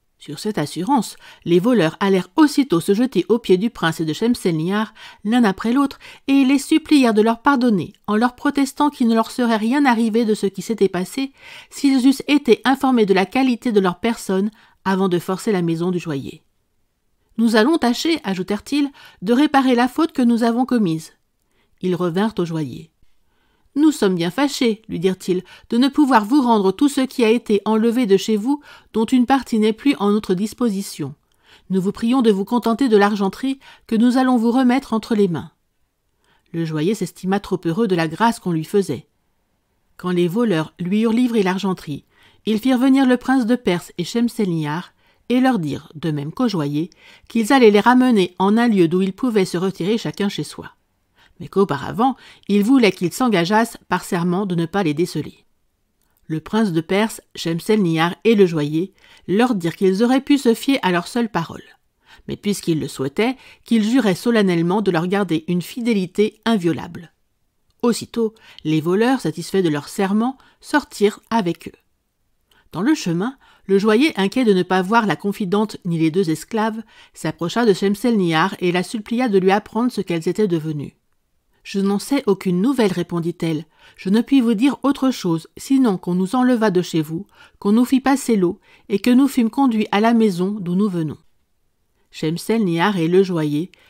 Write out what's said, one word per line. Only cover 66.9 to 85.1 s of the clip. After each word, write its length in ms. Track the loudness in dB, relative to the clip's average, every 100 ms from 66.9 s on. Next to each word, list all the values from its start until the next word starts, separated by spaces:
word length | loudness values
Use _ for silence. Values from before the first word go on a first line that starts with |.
| -16 -20 _ _ _ _ _ _ _
Aussitôt, 540 | -2 -2 -6 -4 -4 -6 -20 -10
les 180 | -2 -2
voleurs, 400 | 0 0 2 0
satisfaits 420 | -2 -6 -4 0
de 60 | 0
leur 180 | 0 -6
serment, 500 | -4 -2 0 -2 -6 _ _
sortirent 600 | -4 -4 -4 0 0 0 _
avec 380 | -2 -2 -6 -12
eux. 100 | -20 _ _ _ _ _ _ _ _ _
Dans 120 | -4
le 100 | 0
chemin, 420 | 0 0 -2 -4 -8 _ _ 0
le 140 | 2
joaillier, 340 | 4 2 2 0
inquiet 300 | -2 0 2
de 80 |
ne 100 | 2
pas 200 | 2 -2
voir 240 | 2 0 0
la 80 | -2
confidente 640 | -4 -6 -2 -2 -2 -6 -6
ni 120 | 0
les 140 | 0
deux 180 | 0 -2
esclaves, 540 | -4 -6 -4 -4 -4 -12 -20 -20 -8
s'approcha 500 | -8 -6 -6 0 2
de 80 |
Shemselnihar 800 | 2 0 0 0 0 2 2 0 0
et 120 | -2
la 120 | -2
supplia 440 | -4 -8 -6 -4 0
de 120 | 2
lui 120 | 2
apprendre 400 | 0 -2 -4 -2
ce 100 | -4
qu'elles 280 | -4 -4 -4
étaient 180 | -2 -2
devenues. « 480 | -2 -4 -8 -10 -16 _ _ _ _ _ _
Je 160 | -8 -2
n'en 200 | -2 -2
sais 240 | -2 -2 0
aucune 340 | -2 0 0
nouvelle », 320 | 0 2 0
répondit-elle. « 720 | 0 -4 -4 -6 -4 -4 -4 -8 _ -20 -10
Je 140 | 0
ne 120 | 0
puis 200 | 4 2
vous 140 | 2 2
dire 220 | 0 0
autre 300 | -2 0 -2